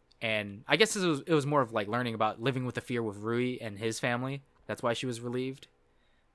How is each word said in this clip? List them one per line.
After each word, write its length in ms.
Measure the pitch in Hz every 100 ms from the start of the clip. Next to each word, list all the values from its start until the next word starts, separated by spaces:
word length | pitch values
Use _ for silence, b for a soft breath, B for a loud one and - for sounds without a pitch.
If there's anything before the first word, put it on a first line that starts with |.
| _ _
And 420 | 113 110 104 101 -
I 100 | 156
guess 180 | 214 208
it 100 | 180
was, 160 | 143
it 120 | -
was 120 | 160 135
more 160 | 147
of, 120 | 117
like, 140 | 110 101
learning 260 | 117 123
about 280 | 110 110 107
living 240 | 120 127 127
with 100 | 117
the 60 |
fear 220 | - 120
with 140 | 113 101
Rui 400 | 107 117 123 123
and 180 | 117 98
his 220 | 113 113
family. 420 | 131 120 131 139 - _ -
That's 140 | 107
why 120 | 120
she 120 | 117 131
was 140 | 117
relieved. 480 | 120 123 131 135 - _ _ _ _ _ _